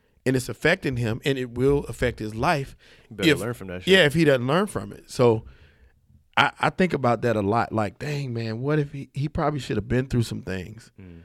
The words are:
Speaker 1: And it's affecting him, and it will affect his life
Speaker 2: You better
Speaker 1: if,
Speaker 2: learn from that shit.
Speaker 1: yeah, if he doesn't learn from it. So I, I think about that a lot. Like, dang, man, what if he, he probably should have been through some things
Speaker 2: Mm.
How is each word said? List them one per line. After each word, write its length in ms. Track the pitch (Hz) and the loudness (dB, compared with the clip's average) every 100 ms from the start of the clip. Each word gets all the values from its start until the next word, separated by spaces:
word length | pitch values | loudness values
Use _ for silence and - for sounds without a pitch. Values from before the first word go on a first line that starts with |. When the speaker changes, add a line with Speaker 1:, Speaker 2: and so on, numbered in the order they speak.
| _ _ 127 | _ _ 0
Speaker 1:
And 100 | 131 | 0
it's 140 | 123 | -2
affecting 480 | 110 151 190 147 120 | -2 0 0 -2 -2
him, 240 | 117 117 | -2 -2
and 140 | 143 135 | -2 -2
it 140 | 123 | -4
will 340 | 117 135 143 139 | 0 2 2 -2
affect 320 | - 123 113 | -2 -2 -2
his 140 | 107 110 | -8 -2
life 400 | 151 151 131 - _ - _ | 0 0 -4 -14 _ -20 _
Speaker 2:
You 60 | 104 | 0
better 140 | 156 | 2
Speaker 1:
if, 100 | 110 | 2
Speaker 2:
learn 140 | 110 | 0
from 140 | 120 95 | -6 -8
that 160 | 90 | -6
shit. 100 | 170 | 4
Speaker 1:
yeah, 120 | 190 147 | 6 6
if 80 | 160 | 4
he 100 | 147 | 4
doesn't 200 | 131 123 | 4 2
learn 180 | 170 202 | 0 0
from 240 | 101 101 | -6 -8
it. 180 | - - | -14 -12
So 360 | - 120 110 - - - _ _ _ _ _ _ 113 | 2 4 4 -4 -20 -20 _ _ _ _ _ _ 2
I, 160 | 143 - | 2 4
I 100 | 151 | -2
think 220 | - 180 | 2 0
about 280 | 143 123 113 | 2 0 2
that 140 | 120 107 | 0 0
a 60 | |
lot. 300 | 98 117 101 | 2 0 0
Like, 280 | 110 101 - | -2 -2 -4
dang, 340 | 147 147 135 | -6 -6 -6
man, 260 | 117 113 110 | -6 -6 -6
what 200 | 139 151 | -2 -2
if 120 | 143 | -2
he, 180 | 139 135 | -6 -10
he 160 | 135 151 | -6 -4
probably 300 | - 147 143 | 0 -2 -2
should 180 | - 110 | -4 -4
have 100 | 113 | 0
been 200 | 123 131 | -2 0
through 160 | 123 | 0
some 180 | 113 107 | 0 -4
things 500 | 87 95 92 107 - - | -6 -8 -8 -14 -20 -20
Speaker 2:
Mm. 220 | 92 85 | -20 -20